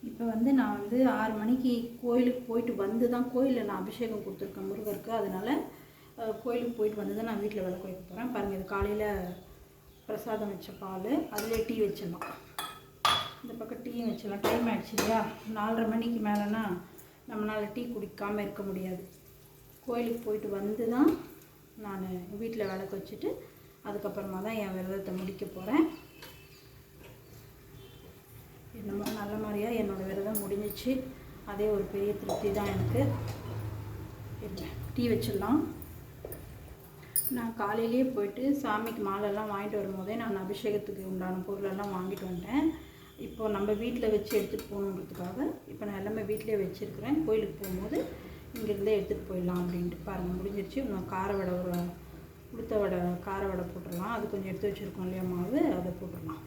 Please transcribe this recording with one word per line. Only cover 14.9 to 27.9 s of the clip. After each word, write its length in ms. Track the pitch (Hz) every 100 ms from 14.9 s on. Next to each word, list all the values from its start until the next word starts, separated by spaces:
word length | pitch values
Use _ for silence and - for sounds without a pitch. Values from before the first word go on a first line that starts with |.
| 208
இல்லையா? 200 | 202 226 - - 214 220
நாலரை 300 | 208 226 220
மணிக்கு 260 | 226 233 233 208
மேலேனா 340 | 208 208 220 214 175 - - - - -
நம்மளால 320 | 220 214 214 208 247
டீ 60 | 240
குடிக்காம 500 | 226 196 - 202 208 202
இருக்க 180 | - 196
முடியாது. 340 | 185 185 180 - - - - - - - - -
கோயிலுக்கு 360 | 240 233 233 220
போயிட்டு 240 | 214 202 196
வந்து 260 | 202 220 226
தான் 160 | 247 320 - - - - - - - 214
நான் 200 | 190 185 180 180 208
வீட்ல 220 | 226 226 196
விளக்கு 280 | 190 190 196
வச்சுட்டு 320 | - - - - - - - - 220
அதுக்கப்புறமா 520 | 202 208 202 196 190 202
தான் 140 | 220
என் 120 | 196 185
விரதத்தை 360 | 185 196 196 185
முடிக்க 260 | 185 - 180 185
போறேன். 300 | 185 285 330 - - - - - - - - - - - - - - - - - - - -